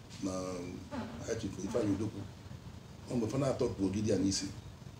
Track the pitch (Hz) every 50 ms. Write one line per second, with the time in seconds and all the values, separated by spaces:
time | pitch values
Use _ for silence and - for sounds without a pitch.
0 | - - - - 98 95 92 92 92 92 90 90 87 90 92 - - - 294 254
1 | - - - - - - 110 - - 147 - - - - - 123 107 101 98 95
2 | 110 104 - 101 95 - - - - - - - - - - - - - - -
3 | - - - 120 110 - - 135 143 131 - - 101 92 98 - 98 95 95 107
4 | 104 - 101 92 95 98 95 - 98 98 - - - - - - - - - -